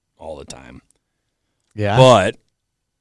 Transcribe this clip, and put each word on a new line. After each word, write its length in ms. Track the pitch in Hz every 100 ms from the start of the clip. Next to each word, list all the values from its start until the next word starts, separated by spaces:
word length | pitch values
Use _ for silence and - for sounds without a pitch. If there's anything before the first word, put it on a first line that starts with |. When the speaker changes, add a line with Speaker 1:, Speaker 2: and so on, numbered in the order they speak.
| _ _
Speaker 1:
all 200 | 78 71
the 100 | -
time. 340 | 64 65 65 _ _ _ _ _ _ _ _ _
Speaker 2:
Yeah. 220 | 107 101 117
Speaker 1:
But 400 | 131 110 101 - _ _ _ _ _ _